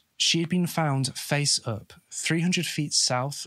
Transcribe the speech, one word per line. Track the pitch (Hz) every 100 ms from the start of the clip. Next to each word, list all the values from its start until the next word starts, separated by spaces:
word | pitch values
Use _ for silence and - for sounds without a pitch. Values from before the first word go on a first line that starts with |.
| _ -
She | - 165
had | 165
been | 180 170
found | - 156 135 131 -
face | - 143 143 - -
up, | 104 - - -
three | - - 165
hundred | 175 180 160
feet | - 143
south | - - 123 135 143